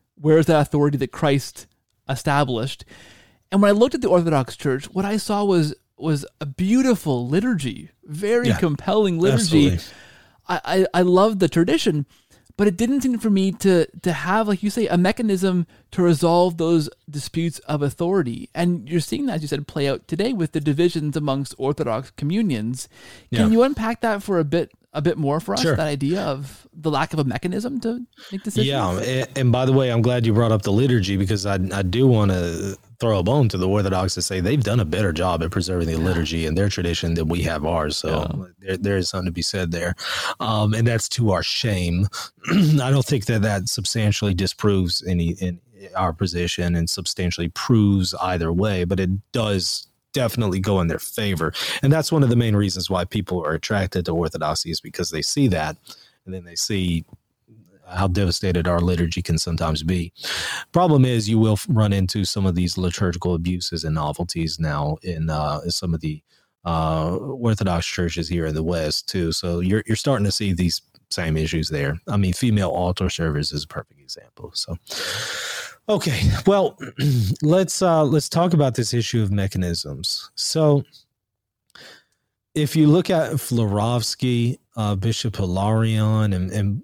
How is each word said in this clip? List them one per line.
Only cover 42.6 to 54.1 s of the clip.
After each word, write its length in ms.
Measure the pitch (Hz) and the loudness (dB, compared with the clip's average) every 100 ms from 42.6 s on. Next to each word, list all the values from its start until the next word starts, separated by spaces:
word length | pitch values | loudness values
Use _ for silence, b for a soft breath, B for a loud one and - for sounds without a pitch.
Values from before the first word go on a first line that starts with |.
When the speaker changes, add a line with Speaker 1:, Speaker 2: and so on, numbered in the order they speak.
| 165 151 127 | 4 4 4
Speaker 2:
don't 140 | 139 127 | 2 2
think 220 | 139 101 | 0 0
that 160 | 113 | 0
that 260 | 107 101 92 | 2 0 -2
substantially 640 | - 95 113 107 101 104 90 | -4 -4 0 2 2 0 0
disproves 680 | 95 - 104 98 90 - - | -2 0 0 2 0 -2 -2
any, 240 | 87 85 87 | 0 0 -2
in 200 | 92 87 _ - - - | -6 -6 _ -20 -12 -4
our 160 | 92 | -2
position 640 | 80 95 82 87 - 87 87 | 0 -2 -2 -4 -2 0 0
and 120 | 82 | -2
substantially 600 | - 87 - 87 - 85 | -4 -6 -4 -4 -2 -6
proves 640 | - - 117 104 98 92 - | -4 2 4 6 4 0 -2
either 300 | 92 90 82 | -2 -2 0
way, 320 | 85 104 95 87 | 0 0 0 0
but 160 | 92 | 0
it 100 | 95 98 - | 0 -2 -4
does 560 | 123 107 98 - - - _ _ - | -4 -2 -2 -2 -6 -10 _ _ -2
definitely 460 | 120 - 107 92 | -2 0 -2 0
go 200 | 95 98 | 2 2
in 60 | 85 | 2
their 140 | 78 | -2
favor. 520 | - - 107 90 80 B B B | -6 -6 -4 -2 -4 B B B
And 100 | 135 | 2
that's 200 | 156 147 | 2 2
one 100 | 160 | 2
of 80 | 135 | 4
the 60 | 120 | 4
main 180 | 117 104 | 2 2
reasons 340 | 101 90 87 | 0 -2 -4
why 160 | 95 87 | -2 -2
people 400 | 110 92 90 78 | -4 -4 -4 -2
are 80 | |
attracted 520 | 80 - 104 95 92 | -4 -2 -2 -2 -4
to 60 | 85 | -4